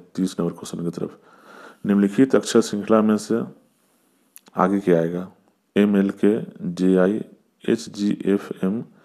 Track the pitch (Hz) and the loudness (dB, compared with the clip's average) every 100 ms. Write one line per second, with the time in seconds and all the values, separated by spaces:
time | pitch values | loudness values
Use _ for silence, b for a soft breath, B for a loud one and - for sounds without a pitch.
0 | - - 92 - 85 - - 87 85 82 | -8 -4 -4 -2 -4 -4 -10 -8 -8 -6
1 | - - B B B B B B 95 101 | -8 -10 B B B B B B 0 2
2 | 101 101 135 107 - 117 110 104 95 110 | 2 4 4 4 2 2 2 -2 2 2
3 | 107 107 - 113 - - _ _ _ _ | 4 0 0 -4 -4 -12 _ _ _ _
4 | _ _ _ - _ - 92 101 95 85 | _ _ _ -20 _ -2 0 0 2 2
5 | 82 87 92 - _ _ _ - 104 101 | 0 -4 -10 -16 _ _ _ 0 2 2
6 | 98 - 101 113 165 - 90 87 92 92 | 0 0 0 0 -4 -10 -10 -2 2 4
7 | 92 107 - - _ _ - 113 - 104 | 2 0 -6 -18 _ _ -2 -2 -4 -4
8 | 104 - - 98 - - 95 110 131 b | -4 -2 0 -2 -2 -6 -6 -6 -8 b